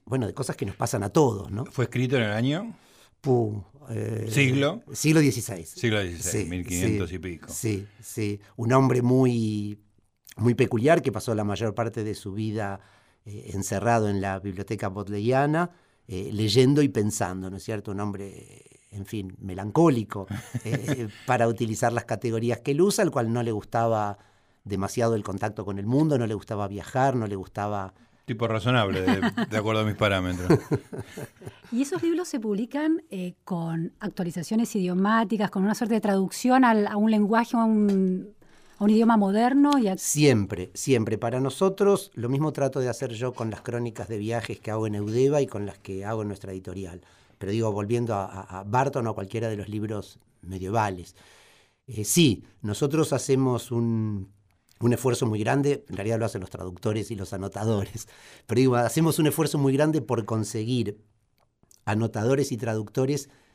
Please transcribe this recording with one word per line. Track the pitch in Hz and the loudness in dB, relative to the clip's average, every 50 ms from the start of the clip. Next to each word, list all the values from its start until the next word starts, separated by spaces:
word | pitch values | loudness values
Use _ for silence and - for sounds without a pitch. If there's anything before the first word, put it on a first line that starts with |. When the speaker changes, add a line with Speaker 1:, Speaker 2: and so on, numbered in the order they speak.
| - | -10
Speaker 1:
bueno, | - 117 120 117 | -4 -2 -2 -2
de | 95 87 | -2 -4
cosas | - 131 - - | -6 -6 -6 -6
que | - 123 | -6 -6
nos | 98 - | -6 -4
pasan | - 120 117 - 110 101 | -4 -4 -2 -2 -2 -2
a | 98 | 0
todos, | - 165 151 123 104 98 98 92 95 | 4 4 4 4 4 0 -6 -6 -6
¿no? | 107 - | -6 -6
Speaker 2:
¿Fue | - - - 120 | -6 -4 -2 -2
escrito | - - 123 127 127 139 | -2 0 -2 -2 0 2
en | 127 113 | 0 0
el | 104 104 | 0 0
año? | 110 120 135 147 170 220 233 190 - _ _ _ _ - _ _ _ | 0 0 0 0 -2 -4 -8 -12 -16 _ _ _ _ -20 _ _ _
Speaker 1:
Puh, | - 139 127 120 117 107 107 104 92 - _ 139 - - | 0 2 2 2 2 0 -2 -6 -10 -14 _ -20 -12 -8
eh, | 117 110 107 110 110 110 107 107 | -6 -6 -4 -4 -4 -6 -4 -2
Speaker 2:
¿Siglo? | 110 131 143 127 131 139 139 147 180 233 - - - | 2 2 4 4 4 2 2 0 0 -4 -10 -12 -8
Speaker 1:
siglo | - - 156 156 160 | -2 2 4 6 6
dieciséis. | 151 139 - 113 104 - 98 87 82 - | 6 4 4 0 -4 -8 -8 -10 -12 -14
Speaker 2:
Siglo | - - - 117 107 104 | -10 -4 -2 0 0 0
dieciséis, | 98 90 87 80 - 90 - 107 95 | 0 -2 -6 -6 -6 -4 -2 -2 -4
Speaker 1:
Sí, | 82 | -4
Speaker 2:
mil | 87 90 87 | -4 -6 -6
quinientos | - 87 87 90 - - 80 90 80 | -4 -4 -2 0 0 0 0 -2 -4
Speaker 1:
sí, | 92 | -6
Speaker 2:
y | 90 | -8
pico. | 80 92 85 76 - - - | -8 -8 -10 -10 -12 -12 -10
Speaker 1:
sí, | - - 113 104 95 101 - _ - | -6 -4 -2 -2 -2 -4 -10 _ -20
sí. | - - - - 110 101 101 101 - - _ | -20 -14 -8 -4 -4 -4 -4 -6 -10 -14 _
Un | - 117 113 127 | -4 0 4 4
hombre | 135 135 127 127 123 120 | 6 6 6 4 4 4
muy, | 120 127 127 131 127 120 117 113 110 107 104 104 104 104 104 _ _ _ _ _ _ _ _ _ - - | 4 4 6 6 4 4 2 0 0 -2 -2 -4 -6 -8 -12 _ _ _ _ _ _ _ _ _ -18 -6
muy | - 104 120 120 | 0 2 2 4
peculiar | 117 131 - - 110 113 147 170 170 - | 4 2 2 2 2 4 4 4 4 4
que | 135 101 | 0 -4
pasó | 110 - - 113 | -4 -2 -2 -2
la | 104 104 | 0 0
mayor | 101 101 95 113 113 101 | -2 -2 -2 -2 -4 -2
parte | 120 113 113 - 113 107 | -2 -4 -4 -4 -6 -6
de | 107 101 | -6 -6
su | - - 104 95 | -8 -8 -10 -6
vida, | 104 110 110 104 110 104 98 98 98 - _ _ _ _ _ _ _ - | -4 -4 -4 -4 -4 -4 -6 -8 -10 -14 _ _ _ _ _ _ _ -20
eh, | 104 101 - - - - | -18 -16 -16 -12 -8 -6
encerrado | 98 95 - 104 98 98 117 117 113 107 104 | -6 -4 -4 -4 -2 0 2 2 2 2 2
en | 101 98 | 0 0
la | 95 98 95 95 | -2 -2 -4 -4
biblioteca | 95 101 90 92 98 - 110 98 117 101 | -6 -8 -8 -8 -8 -6 -6 -4 -4 -6
bodleiana, | 95 104 101 95 104 101 104 117 127 131 143 147 151 165 175 175 - _ _ _ _ _ _ - | -6 -6 -8 -8 -6 -4 0 0 2 2 2 2 2 0 0 -2 -6 _ _ _ _ _ _ -10
eh, | 95 92 98 - 107 | -10 -8 -8 -6 -2
leyendo | 101 107 107 101 127 127 131 143 151 | -2 0 2 6 6 6 6 6 6
y | 143 139 | 4 2
pensando, | - 117 104 107 104 - 107 90 92 92 92 92 | 2 2 0 0 0 -2 -4 -4 -4 -6 -8 -8
¿no | 95 | -10
es | 98 - | -10 -8
cierto? | - 110 104 101 110 | -8 -8 -8 -6 -8
Un | 98 98 | -6 -6
hombre, | 104 104 98 98 98 98 87 82 - - - - - - - _ _ _ 104 | -4 -6 -6 -8 -10 -14 -16 -18 -20 -20 -20 -20 -20 -20 -20 _ _ _ -14
en | 101 95 | -14 -12
fin, | - - 107 95 92 92 - | -8 -8 -8 -8 -8 -10 -12
melancólico, | 95 95 90 95 95 107 101 151 170 165 135 113 104 - - 101 95 - | -12 -10 -8 -8 -6 -2 2 4 4 6 4 2 0 -4 -8 -10 -10 -8
Speaker 2:
<laughs> | 101 101 - - - 120 - | -10 -10 -10 -8 -10 -8 -6
Speaker 1:
eh, | - 117 135 113 135 147 127 117 107 - - - | -4 -6 -4 -2 -4 -4 -4 -4 -8 -10 -8 -4
para | - 123 120 117 117 | 0 2 4 4 2
utilizar | 117 113 127 110 110 - 123 120 117 | 2 0 -2 -4 -2 0 0 0 0
las | 117 - | 0 -4
categorías | - 113 107 - 120 113 113 113 117 120 - | -4 -6 -4 -4 -2 -2 -2 0 0 -2 -2
que | - 143 | -2 -2
él | 143 147 | 2 2
usa, | 180 208 196 - 208 | 4 4 4 2 0
al | 160 | 0
cual | - 135 117 110 113 | 2 0 0 0 0
no | 123 120 | 0 0
le | 117 110 | -2 -2
gustaba | 104 - - - 117 113 117 113 107 104 104 101 - - _ _ _ _ _ _ _ - | -4 -4 -4 -2 0 2 2 2 0 0 -2 -4 -8 -14 _ _ _ _ _ _ _ -10
demasiado | 98 101 95 98 95 - 120 117 117 113 | -6 -4 -2 -2 -2 0 2 2 2 2
el | 107 101 | 0 -2
contacto | - 92 98 104 110 104 - 98 | -4 -6 -4 -4 -6 -6 -6 -6
con | 98 98 98 | -6 -6 -6
el | 98 | -2
mundo, | 107 123 143 156 160 147 127 | 0 2 4 4 4 4 2
no | 120 | 0
le | 104 110 | 0 -4
gustaba | 98 - - 113 101 104 98 | -6 -6 -6 -6 -4 -4 -4
viajar, | 101 98 85 - - 131 131 135 123 | -6 -8 -10 -6 -2 2 2 2 2
no | 123 110 | 0 -2
le | 101 101 | -2 -4
gustaba | 95 92 - - 107 101 104 104 101 95 95 - _ _ _ _ _ _ | -6 -8 -8 -8 -6 -4 -4 -4 -4 -6 -8 -12 _ _ _ _ _ _
Speaker 2:
Tipo | - 120 107 117 | -8 -6 -2 -2
razonable, | 113 110 110 92 123 127 123 107 98 92 95 | 0 0 0 0 2 2 2 2 2 0 0
de, | 92 - 226 190 247 214 - - 226 - | 0 2 2 2 2 0 -2 -2 -4 -2
de | 107 | -2
acuerdo | 110 104 110 110 110 | -2 0 0 0 0
a | 107 | 0
mis | 107 101 | 0 0
parámetros. | - 107 101 98 95 90 90 90 87 90 90 151 - - - 151 127 - - - 156 - - - - | 2 2 2 2 2 0 0 -2 -2 2 2 2 2 2 0 -4 -4 -4 -6 -12 -12 -12 -12 -12 -14
Speaker 3:
<laughs> | 143 - _ - 190 156 - - - - 233 | -14 -14 _ -16 -18 -18 -18 -18 -12 -6 -2
¿Y | 233 277 | -2 -2
esos | 277 381 349 - | -2 -2 -2 0
libros | 330 339 311 359 - | 0 0 0 -2 -4
se | - 269 | -6 -6
publican, | 214 220 208 190 247 233 - 285 302 311 320 349 - - | -4 -2 -2 -2 -2 -4 -4 -2 0 0 0 0 -2 -6
eh, | 202 190 180 175 170 _ - | -10 -8 -8 -8 -8 _ -8
con | - 185 170 165 165 165 165 165 180 - - | -6 -4 -4 -2 -2 -2 -4 -4 -6 -6 -8
actualizaciones | - 202 - - 185 175 156 180 160 - 220 220 233 - - | -8 -8 -4 -4 -4 -4 -4 -6 -4 -2 0 0 0 0 0
idiomáticas, | 208 180 180 180 180 196 208 220 226 226 185 226 208 208 180 | 0 0 0 2 2 2 4 4 2 2 2 0 0 0 0
con | - 196 185 | 0 0 0
una | 208 208 | 2 0
suerte | - 247 202 226 | 0 0 0 0
de | 214 | 0
traducción | 214 202 196 196 190 170 - - - 254 254 262 262 | 2 2 2 2 0 -2 -2 -2 2 4 6 6 6
al, | 240 226 214 208 | 6 6 4 2
a | 196 214 | 2 0
un | 208 208 220 | 2 2 4
lenguaje, | 220 214 208 190 220 226 233 - - | 4 4 4 4 4 2 2 2 2
a | 233 226 | 2 2
un, | 226 220 214 208 202 196 190 190 185 185 185 190 208 - _ - - - - - - - - | 4 4 4 4 4 4 4 2 2 0 -2 -6 -10 -16 _ -20 -20 -20 -20 -20 -18 -6 0
a | 202 | 4
un | 214 | 4
idioma | 220 220 233 226 233 | 6 6 6 6 6
moderno? | 214 202 196 196 214 233 247 247 285 285 285 285 277 | 6 4 4 4 4 2 4 6 6 6 6 6 4
Y | 226 196 | 4 2
a | 190 | 0
Speaker 1:
Siempre, | - - - - 147 151 143 127 110 98 95 104 90 92 92 - | -2 -2 -2 2 6 6 6 6 6 4 0 -2 -6 -8 -8 -10
siempre. | - - 135 131 117 110 104 107 101 | -6 0 2 2 2 2 2 -2 -2
Para | 113 117 123 127 | -2 -2 -2 -2
nosotros, | 131 135 - - 190 190 190 - 196 202 202 190 - - - | -2 -2 0 2 2 2 2 4 4 4 4 2 0 -4 -10
lo | - 113 120 | -6 -4 -2
mismo | 135 139 156 156 - | 0 0 0 0 0
trato | - 139 135 131 143 | 0 0 0 0 0
de | 127 123 | -2 -2
hacer | 113 - 139 127 117 | -2 -4 -4 -6 -6
yo | 107 123 127 120 | -4 -6 -6 -4
con | - 113 110 | -4 -6 -6
las | 104 - - | -6 -8 -8
crónicas | - 120 120 120 117 110 - 107 - | -6 -6 -4 -4 -6 -6 -8 -10 -8
de | 113 104 | -6 -6
viajes | 104 110 117 117 113 - 110 - | -4 -2 -4 -4 -4 -6 -8 -10
que | - 113 | -8 -6
hago | 107 110 110 | -4 -2 -2
en | 110 107 | -2 -2
Eudeva | 104 104 104 110 120 131 139 143 147 | -4 -4 -2 2 4 4 4 4 4
y | 135 | 0
con | - - 101 101 | 0 -2 -6 -8
las | 98 95 - | -8 -10 -12
que | - - 95 95 98 | -12 -10 -10 -8 -6
hago | 104 113 110 107 | -6 -4 -4 -4
en | 104 | -6
nuestra | 98 95 - 95 95 | -6 -8 -10 -12 -12
editorial. | 95 95 - 90 95 95 85 87 87 - _ _ _ _ _ _ - | -10 -10 -10 -10 -10 -10 -12 -12 -16 -20 _ _ _ _ _ _ -10
Pero | - 92 104 | -6 -4 -2
digo, | 113 113 110 101 | 0 0 0 0
volviendo | 104 101 101 120 120 120 117 110 | -2 -2 -2 0 -2 0 -2 -2
a, | 101 95 | -4 -4
a, | 92 95 95 95 - 92 95 | -6 -8 -12 -14 -12 -12 -12
a | 101 | -8
Barton | 104 101 123 135 139 135 143 120 | -2 0 0 0 0 0 -2 -2
o | 113 | -4
a | 107 | -4
cualquiera | - 101 92 - 113 113 113 | -6 -8 -8 -6 -4 -4 -4
de | 110 | -4
los | 101 95 - | -6 -8 -6
libros | 104 107 104 107 110 101 95 - - - _ _ _ _ - | -6 -6 -4 -4 -6 -6 -8 -10 -16 -20 _ _ _ _ -14
medievales. | 87 95 92 92 92 104 117 107 101 95 90 85 - - _ - - - - - _ _ _ _ _ _ _ _ | -12 -10 -8 -6 -2 0 0 0 0 -2 -6 -12 -16 -20 _ -20 -20 -20 -20 -20 _ _ _ _ _ _ _ _
Eh, | - 117 110 104 | -12 -8 -6 -4
sí, | - - 175 170 131 101 - - - _ _ - | 0 4 6 6 6 6 2 -4 -14 _ _ -6
nosotros | 104 104 - 151 139 151 156 151 - 147 | -6 -4 -2 -2 0 2 2 0 2 0
hacemos | 123 - - 139 135 135 127 123 113 - - | -2 0 2 2 2 2 2 0 0 -2 -4
un, | 120 117 117 117 113 113 110 107 104 98 95 - _ _ _ _ _ _ _ _ _ - | -2 -2 0 0 0 0 -2 -2 -4 -6 -8 -10 _ _ _ _ _ _ _ _ _ -2
un | 113 120 120 | 0 2 2
esfuerzo | - - 131 117 - - | 2 2 0 0 2 0
muy | 110 107 104 | 0 0 0
grande, | 107 117 131 143 139 143 139 - - - | 0 0 2 2 2 2 0 -2 -4 -10
en | - | -8
realidad | 92 98 110 117 110 | -6 -4 -2 -2 0
lo | 113 | -2
hacen | 107 - 98 | -2 -4 -6
los | 92 - | -10 -10
traductores | - - 95 92 92 87 - 110 107 110 101 - | -12 -12 -12 -12 -10 -6 -4 -2 -2 -2 -4 -6
y | 110 | -6
los | 98 95 - - | -8 -8 -8 -8
anotadores, | 95 95 98 - 101 107 113 113 101 98 - - 117 - - - - - - - - _ | -8 -8 -6 -6 -4 -2 0 0 0 0 -4 -6 -12 -16 -16 -20 -20 -20 -20 -20 -16 _
pero | - 110 120 | -2 2 4
digo, | 131 131 123 | 4 6 4
hacemos | 120 120 110 - 160 165 165 143 - | 4 2 2 2 2 2 4 4 4
un | 156 | 2
esfuerzo | 151 - - 156 143 - 151 | 2 4 2 0 0 2 2
muy | 139 135 135 | 2 4 4
grande | 135 151 156 156 151 | 4 4 4 4 2
por | - - 123 113 104 | 0 0 0 -2 0
conseguir | - 113 110 107 - - 113 110 113 127 123 113 104 101 - - _ _ _ _ _ _ _ _ _ _ _ _ _ _ _ - | 0 0 -2 -2 -2 -4 -4 -2 0 0 0 0 -2 -4 -10 -14 _ _ _ _ _ _ _ _ _ _ _ _ _ _ _ -4
anotadores | - 107 110 117 110 - 110 107 120 139 139 139 139 127 | -2 0 0 0 0 -2 0 0 2 2 2 2 0 -4
y | |
traductores | 107 120 113 110 110 107 104 - 131 131 131 147 143 - - _ _ _ _ _ | -4 -4 -2 -2 -4 -4 -4 -2 -2 0 0 0 -2 -4 -10 _ _ _ _ _